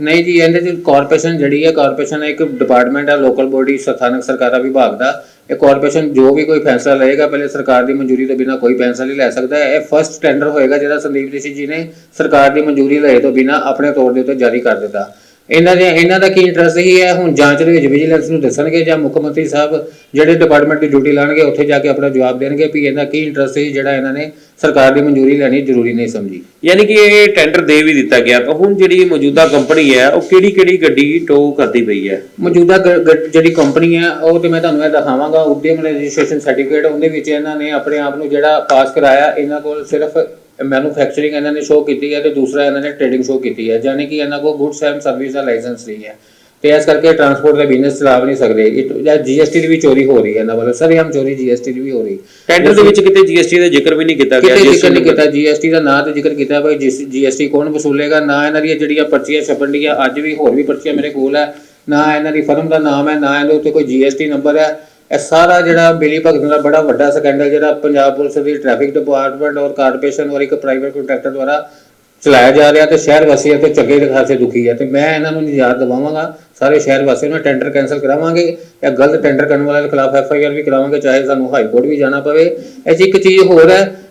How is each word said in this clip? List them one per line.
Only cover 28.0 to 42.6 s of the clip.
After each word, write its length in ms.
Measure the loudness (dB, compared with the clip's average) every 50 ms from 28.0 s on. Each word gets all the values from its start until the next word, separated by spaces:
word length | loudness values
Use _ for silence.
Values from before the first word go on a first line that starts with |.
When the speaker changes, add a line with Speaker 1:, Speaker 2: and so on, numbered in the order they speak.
| 0 2 0 0
Speaker 2:
ਗਿਆ, 220 | 2 2 2 0
ਤਾਂ 140 | 0 0 -2
ਹੁਣ 200 | 0 0 0 2
ਜਿਹੜੀ 300 | 2 2 2 4 2 2
ਮੌਜੂਦਾ 420 | 2 2 0 0 0 2 2 2
ਕੰਪਨੀ 520 | 4 2 0 0 2 2 2 2 4 4 4
ਹੈ, 100 | 4 2
ਉਹ 120 | 2 0
ਕਿਹੜੀ-ਕਿਹੜੀ 640 | 0 2 4 4 4 4 2 2 2 2 2 2 2
ਗੱਡੀ 420 | 2 2 2 0 0 0 -2 0 0
ਟੋ 220 | 2 2 2 0
ਕਰਦੀ 320 | 0 -2 -2 0 0 0 0
ਪਈ 260 | 0 -2 -4 -4 -4
ਹੈ? 140 | -6 -6 -8 -12 _ -6
Speaker 1:
ਮੌਜੂਦਾ 380 | -4 0 2 4 4 4 4 4
ਗ-, 240 | 4 2 2 4 4
ਗ-, 240 | 4 2 2 0 0 2
ਜਿਹੜੀ 180 | 2 2 2
ਕੰਪਨੀ 460 | 2 2 0 0 2 0 0 2 2
ਹੈ, 140 | 0 0 -2
ਉਹ 300 | -2 0 0 0 2 2
ਤੇ 80 | 0 0
ਮੈਂ 120 | 0 0
ਤੁਹਾਨੂੰ 240 | 0 -2 0 0 0
ਇਹ 60 | 0
ਦਿਖਾਵਾਂਗਾ, 500 | 0 0 0 0 -2 -2 -2 0 0 0
ਉਦਯਮ 460 | 0 0 0 -2 0 -2 -2 -2 -2
ਰਜਿਸਟ੍ਰੇਸ਼ਨ 520 | -4 -4 -4 -6 -4 -2 -2 -2 -2 -2 -4
ਸਰਟੀਫਿਕੇਟ, 480 | -4 -2 -2 -2 -2 -2 -2 0 0
ਉਹਦੇ 220 | -2 -2 -2 -2 -2
ਵਿੱਚ 200 | -2 -4 -4 -4
ਇਹਨਾਂ 280 | -4 -4 -4 -6 -8
ਨੇ 140 | -8 -6 -6
ਆਪਣੇ 280 | -6 -6 -4 -4 -4 -4
ਆਪ 180 | -4 -4 -6
ਨੂੰ 120 | -6 -6 -4
ਜਿਹੜਾ 320 | -2 0 2 2 2 0
ਪਾਸ 320 | 0 2 2 2 2 2 0
ਕਰਾਇਆ, 400 | 0 2 4 4 4 2 2 0 -2
ਇਹਨਾਂ 220 | -4 -4 -6 -6
ਕੋਲ 240 | -6 -8 -8 -8 -8
ਸਿਰਫ 340 | -6 -4 -4 -4 -2 -2 -4 -4 -4 -8 -16 _ _ _ -10 -6
ਮੈਨੂਫੈਕਚਰਿੰਗ 720 | -4 -2 -2 -2 -2 -2 -2 -2 -2 -2 -2 -4 -4 -4
ਇਹਨਾਂ 180 | -4 -4 -4 -4
ਨੇ 80 | -4
ਸ਼ੋਅ 260 | -2 0 0 2 2
ਕੀਤੀ 280 | 0 -2 -4 -4 -4 -4
ਹੈ 60 | -2
ਤੇ 100 | -2 -2
ਦੂਸਰਾ 340 | -2 -2 -2 -2 -2 -2